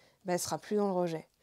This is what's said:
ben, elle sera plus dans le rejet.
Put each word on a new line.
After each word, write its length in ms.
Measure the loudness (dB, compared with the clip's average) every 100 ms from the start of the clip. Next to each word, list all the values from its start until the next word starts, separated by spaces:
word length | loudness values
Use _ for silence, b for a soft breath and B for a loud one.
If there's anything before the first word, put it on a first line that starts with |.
| b b
ben, 100 | -2
elle 40 | -2
sera 200 | -2 -6
plus 180 | -2 0
dans 100 | 2
le 120 | 2
rejet. 280 | 0 -2 -8 _